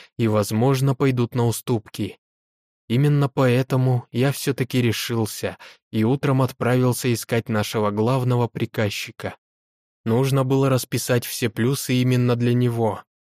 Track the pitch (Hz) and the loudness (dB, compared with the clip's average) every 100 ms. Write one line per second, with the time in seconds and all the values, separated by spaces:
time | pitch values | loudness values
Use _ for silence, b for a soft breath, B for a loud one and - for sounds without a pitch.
0 | B - 113 107 101 110 127 135 139 127 | B -2 0 2 0 0 2 2 0 2
1 | 139 127 120 131 117 110 - 117 - - | 0 2 -2 0 0 -2 -2 -4 -4 -8
2 | 104 - _ _ _ _ _ _ - 117 | -8 -8 _ _ _ _ _ _ -4 0
3 | 147 147 139 - 131 123 127 131 131 123 | 2 2 0 2 2 2 2 0 2 0
4 | - 120 135 135 - 131 131 127 120 107 | -2 -2 -2 -2 -4 -4 -2 0 0 -2
5 | - 117 110 - 104 87 B B _ 110 | -4 -4 -4 -4 -10 -10 B B _ 0
6 | 110 139 147 131 127 - 117 127 127 120 | 0 2 0 2 0 -2 0 2 2 0
7 | 131 117 - 117 - 110 101 117 104 104 | -2 -2 -2 -4 0 -2 -2 -2 0 0
8 | 110 131 123 123 117 - 113 - 107 - | 0 0 0 0 0 -2 -4 -2 -2 -4
9 | - - 98 - _ _ _ _ _ _ | -10 -10 -12 -12 _ _ _ _ _ _
10 | - 117 135 135 131 135 135 127 - 127 | -2 0 2 2 2 2 2 0 -2 -6
11 | - 123 - - 120 - 117 139 - 127 | 0 -2 -2 -4 -4 0 -2 -2 -2 0
12 | 127 123 123 120 120 123 123 117 113 95 | 2 2 2 2 2 2 2 0 -2 -2
13 | - _ | -10 _